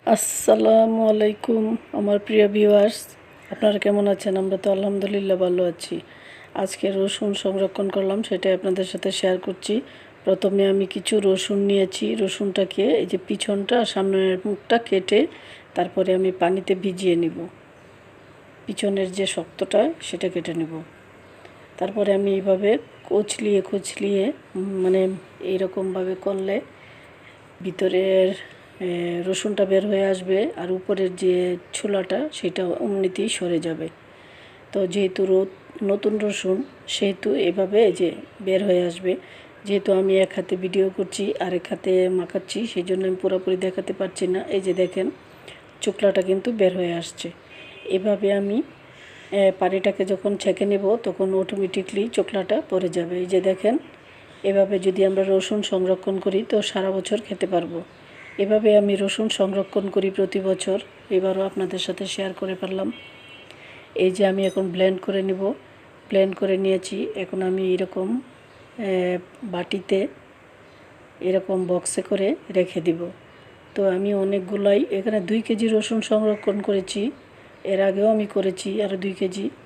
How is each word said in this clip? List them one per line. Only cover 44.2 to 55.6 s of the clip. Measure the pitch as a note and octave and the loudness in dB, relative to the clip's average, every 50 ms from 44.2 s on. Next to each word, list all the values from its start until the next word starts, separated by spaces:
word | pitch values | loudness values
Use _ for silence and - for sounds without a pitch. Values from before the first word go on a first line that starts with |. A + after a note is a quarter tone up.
| G3 F3+ | -2 -2
না। | F3+ F#3+ - - | -2 -2 -2 -2
এই | - G3 | -4 -2
যে | F#3 F#3+ F3 | 0 0 0
দেখেন, | F3+ F#3 F3+ - F#3+ F#3+ A3+ - - - - - - - - - - - - - - | 0 0 0 0 -2 -4 -4 -6 -8 -18 -20 -20 -20 -20 -20 -20 -20 -20 -20 -16 -6
চোকলাটা | - - G3 - - G3+ F#3+ F#3+ | -4 -4 -4 2 2 2 2 2
কিন্তু | F3+ F#3 F#3+ G3 F#3 B3 | 2 2 0 0 0 -2
বের | A#3+ A3 G3 F#3 F#3 | 0 2 2 2 2
হয়ে | F#3 F3+ F3 E3+ | 2 -2 -2 -2
আসছে। | E3+ E3 - - - - E3+ E3+ - - - - - - - - - - | -4 -6 -10 -12 -12 -12 -12 -12 -14 -20 -20 -20 -20 -20 -20 -20 -16 -8
এভাবে | - - F#3+ F#3 G#3+ G3+ G3 G#3 G3 G3+ | -2 -2 0 2 2 0 2 2 2 2
আমি, | G3+ G3+ G3+ G3+ A#3+ D#4+ - - - - - - - - - - - - - | 2 0 0 -2 -2 -2 -4 -8 -20 -20 -20 -20 -20 -20 -20 -20 -20 -16 -4
এ, | - G3+ G3 F#3+ F#3+ - | 0 4 4 4 4 4
পানিটাকে | G3 F#3 F#3+ F#3+ F#3 G#3 G3 - G3 | 0 0 0 2 0 0 0 0 0
যখন | F#3 G3+ F#3 - G#3 G3+ F#3 | -2 -2 -2 0 -2 -2 0
ছেঁকে | - G#3 F3+ E3+ - | 0 0 0 2 2
নেব | G3+ G3+ G3 G3+ G3 G#3+ A#3 A#3 | 0 0 2 2 2 0 0 0
তখন | G3+ F3+ - G3 F#3+ F#3+ | -4 -2 -2 -2 0 2
অটোমেটিকলি | F#3+ F#3+ F#3 - G3 G3 F#3 F#3 G#3 F#3 F#3+ - G3 G3+ A#3+ | 0 0 -2 -2 -4 -4 -2 -2 -4 -6 -4 -4 -4 -4 -2
চোকলাটা | - - F#3 F#3 - G3 F#3 F3 G3+ C4 D#4+ - | 0 -2 -2 0 -2 -4 -2 0 0 -2 0 0
পড়ে | - F#3 F#3 F3+ | -2 0 0 0
যাবে। | D#3+ F3 E3+ E3 F3+ F3+ | -2 -2 -4 -4 -4 -4
এই | F3+ | -4
যে | F3+ G3 F#3 | 2 2 2
দেখেন, | F3+ G3 F#3+ F#3 - G#3 A#3 D#4+ - - - - - - - - - - - - - | 4 2 0 2 2 2 2 2 -2 -6 -20 -20 -20 -20 -20 -20 -20 -20 -20 -6 -2
এভাবে | G3 G3 G3 G3 F#3+ G#3 F#3+ | 0 4 4 4 4 2 0
যদি | F3+ G3 F#3 F#3+ F#3+ | 2 0 2 4 4
আমরা | G3 F#3+ G3 F#3+ G3 | 4 4 2 2 4
রসুন | G3 F#3+ F#3 - A3 G#3 | 4 2 2 0 -2 -2